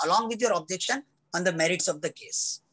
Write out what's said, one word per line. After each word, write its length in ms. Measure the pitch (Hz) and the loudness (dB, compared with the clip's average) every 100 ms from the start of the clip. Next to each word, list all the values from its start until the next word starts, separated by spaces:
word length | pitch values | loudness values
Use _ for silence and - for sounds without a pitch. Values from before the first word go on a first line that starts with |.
| 156 | 2
along 220 | 202 233 | 2 2
with 120 | 226 | 0
your 120 | 233 | 2
objection 500 | 175 160 185 - 277 - _ - | 2 -2 -4 -2 -2 -4 _ -6
on 100 | 170 | 0
the 100 | 185 | 0
merits 340 | 165 165 180 185 | 2 2 2 0
of 140 | 151 | 0
the 80 | 160 | -4
case. 520 | - - - - - _ | -6 -6 -4 -4 -6 _